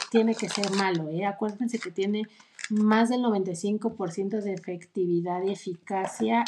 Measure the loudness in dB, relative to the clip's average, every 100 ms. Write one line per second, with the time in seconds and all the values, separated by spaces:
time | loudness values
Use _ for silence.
0 | 2 4 4 2 -2 -2 0 2 2 0
1 | -2 -2 -2 -2 -4 -2 -4 -4 -6 -2
2 | 0 0 -4 -10 -20 -16 -2 2 6 6
3 | 6 2 2 2 0 -2 -2 0 -2 -4
4 | -6 -4 -2 -2 -2 -6 -6 -10 -8 -2
5 | 0 2 0 -2 -2 -4 -6 -10 -4 -4
6 | -2 -2 2 2